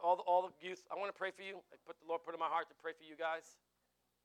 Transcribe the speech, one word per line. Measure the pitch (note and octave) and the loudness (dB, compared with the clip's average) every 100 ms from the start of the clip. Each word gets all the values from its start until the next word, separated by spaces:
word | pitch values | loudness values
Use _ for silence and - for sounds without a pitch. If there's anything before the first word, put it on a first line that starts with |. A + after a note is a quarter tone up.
all | F3 F3+ | 4 4
the, | F3+ | 6
all | F3+ | 4
the | F#3 - | 4 -6
youth. | F3 F3+ - | -10 -10 -8
I | E3 | -4
want | G3+ | -4
to | - | -4
pray | F#3+ | -6
for | F#3 G3 | -6 -10
you. | F#3 - | -10 -14
I | C#3 - | -20 -18
put | E3 | -16
the | D#3+ | -2
Lord | E3 E3 | -2 -2
put | E3 | -2
in | |
my | D#3+ | 0
heart | E3 D#3 | 0 -2
to | D3+ | -8
pray | E3 | -10
for | D#3+ D#3+ | -10 -14
you | D3+ | -4
guys. | D#3+ E3 D#3+ - _ _ _ _ _ _ | -2 -2 -6 -20 _ _ _ _ _ _